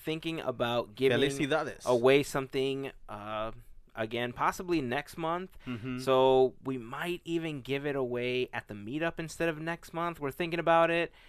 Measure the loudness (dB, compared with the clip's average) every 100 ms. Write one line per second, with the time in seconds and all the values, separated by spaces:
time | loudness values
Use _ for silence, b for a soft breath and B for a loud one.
0 | -6 -6 -6 -6 -4 -2 -2 -2 -4 0
1 | 4 4 2 0 0 0 -2 -4 2 4
2 | 8 6 4 -2 -2 -2 -2 -2 -6 -12
3 | -14 -12 -8 -6 -6 -8 -16 -20 -12 -8
4 | -6 -4 -4 -2 -2 -2 -2 -2 0 -4
5 | -6 -6 -4 -4 -8 -12 -10 -8 -8 -4
6 | 2 6 8 8 6 2 -8 -8 -8 -8
7 | -6 -8 -4 -4 -4 -6 -4 -4 -2 -2
8 | -2 -2 -2 -2 -2 -6 -10 -12 -8 -4
9 | -4 -4 -8 -4 -4 -2 -6 -8 -8 -6
10 | -6 -4 -6 -4 -4 0 4 6 6 4
11 | 0 b